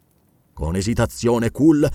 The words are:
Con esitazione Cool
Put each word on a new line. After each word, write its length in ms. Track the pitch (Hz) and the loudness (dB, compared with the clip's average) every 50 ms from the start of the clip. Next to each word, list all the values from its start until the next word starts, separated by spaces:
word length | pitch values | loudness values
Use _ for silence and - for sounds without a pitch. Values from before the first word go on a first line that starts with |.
| _ _ _ _ _ _ _ _ _ _ - | _ _ _ _ _ _ _ _ _ _ -12
Con 220 | - - 78 85 | -8 -6 -4 -4
esitazione 760 | 95 90 113 120 107 117 - - - - - - 120 117 117 | -4 -2 -2 -2 -2 -2 -2 -2 -2 -2 0 0 0 -2 -2
Cool 380 | - - 139 165 156 147 156 143 | 0 2 4 4 4 4 2 -2